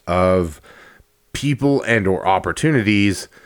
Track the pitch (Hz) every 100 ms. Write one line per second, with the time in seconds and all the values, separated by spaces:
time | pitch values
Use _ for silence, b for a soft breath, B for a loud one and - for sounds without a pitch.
0 | - 90 92 92 82 - B B B B
1 | _ _ _ - 139 131 143 139 - 113
2 | 95 92 92 95 92 - 156 139 104 104
3 | 101 90 - B